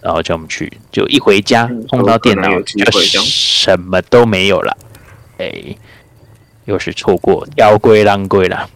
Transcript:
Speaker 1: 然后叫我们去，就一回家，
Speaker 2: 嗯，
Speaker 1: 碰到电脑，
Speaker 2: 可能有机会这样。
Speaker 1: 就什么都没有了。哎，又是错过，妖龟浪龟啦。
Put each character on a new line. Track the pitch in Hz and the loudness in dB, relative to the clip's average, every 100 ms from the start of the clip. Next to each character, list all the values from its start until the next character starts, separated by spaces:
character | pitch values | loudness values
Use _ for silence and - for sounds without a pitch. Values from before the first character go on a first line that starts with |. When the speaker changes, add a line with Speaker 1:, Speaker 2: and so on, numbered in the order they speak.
Speaker 1:
然 | - | -4
后 | 82 | -4
叫 | 80 | -4
我 | 85 | -6
们 | 78 | -8
去， | - 80 - _ | -10 -10 -14 _
就 | - 98 | -4 -2
一 | 143 | 0
回 | - 101 | 2 2
家， | 104 120 117 | 2 0 0
Speaker 2:
嗯， | 117 117 | -4 -4
Speaker 1:
碰 | 127 | -2
到 | 113 113 | 2 2
电 | 123 | 2
脑， | 98 | 0
Speaker 2:
可 | 85 | 0
能 | 90 | -2
有 | |
机 | - 107 | -4 -2
会 | - | -2
这 | 101 82 98 | 0 0 -2
样。 | |
Speaker 1:
就 | 98 | -4
什 | - - - - 92 | -4 -2 -2 0 0
么 | 90 92 | 0 -4
都 | - 123 117 | 2 4 4
没 | 98 95 | 2 2
有 | 92 | 0
了。 | - - - - - - - _ | -2 -8 -14 -20 -20 -20 -20 _
哎， | - - - - - - _ _ _ - _ _ | -12 -12 -16 -18 -20 -20 _ _ _ -20 _ _
又 | - 98 | -8 -6
是 | - | -6
错 | 87 - 92 | -6 -2 0
过， | - 85 - - | 0 0 -2 2
妖 | 110 107 | 4 6
龟 | 120 107 | 6 4
浪 | 104 101 98 | 4 2 0
龟 | 98 92 | 0 0
啦。 | 98 - | -4 -10